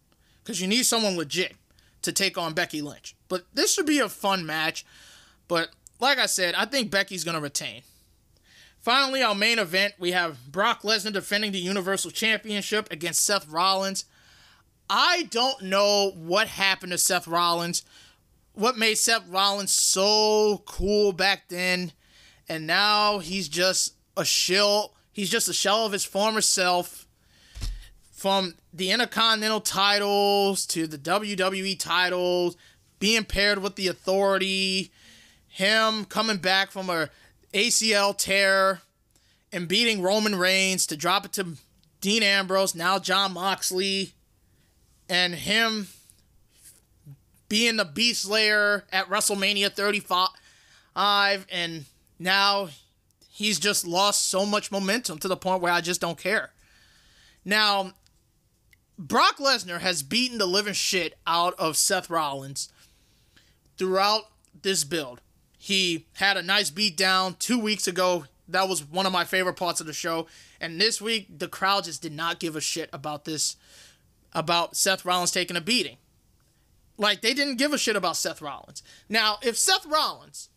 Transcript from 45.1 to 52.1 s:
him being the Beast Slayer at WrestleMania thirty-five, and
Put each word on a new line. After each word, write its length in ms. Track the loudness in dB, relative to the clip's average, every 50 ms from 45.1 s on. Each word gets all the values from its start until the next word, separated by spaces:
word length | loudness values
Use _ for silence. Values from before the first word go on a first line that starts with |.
| 0 0 0 0 -2
him 520 | -4 -4 0 2 2 2 2 0 -2 -6 -10 -14 -20 _ _ _ _ _ _ _ _ _ _ _ _ -20 -20 -20 _ _ _ _ _ _ -20 -20 -20 _ _ _ _ _ -2
being 300 | 0 2 2 2 2 0
the 80 | -2
Beast 380 | -2 -2 0 0 0 0 -2 -2
Slayer 600 | -2 0 2 2 4 4 4 2 2 0 0 -2 _
at 160 | -2 -2 -2 0
WrestleMania 640 | -2 0 0 0 0 0 0 0 0 0 0 -2
thirty-five, 1700 | 0 0 0 0 0 -2 -2 0 0 0 0 0 -2 -8 -20 -20 -20 _ _ _ -20 -20 _ _ _ -2 0 2 2 4 2 2 0 -2 -4 -6
and 340 | -6 -4 -4 -4 -6 -8 -12 -16 _ _ _ _